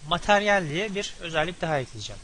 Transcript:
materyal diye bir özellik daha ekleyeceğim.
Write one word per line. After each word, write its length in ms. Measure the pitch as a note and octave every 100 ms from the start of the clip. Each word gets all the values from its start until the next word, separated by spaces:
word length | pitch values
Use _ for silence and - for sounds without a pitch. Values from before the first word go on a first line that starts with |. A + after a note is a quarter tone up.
| D3+
materyal 600 | E3+ - G3+ G#3 G3+ D#3+
diye 260 | D#3 G#3+ G3
bir 180 | G#3 -
özellik 420 | E3+ D#3+ D#3+ F3+
daha 180 | E3 D3
ekleyeceğim. 420 | B2 G#2+ G#2 G2+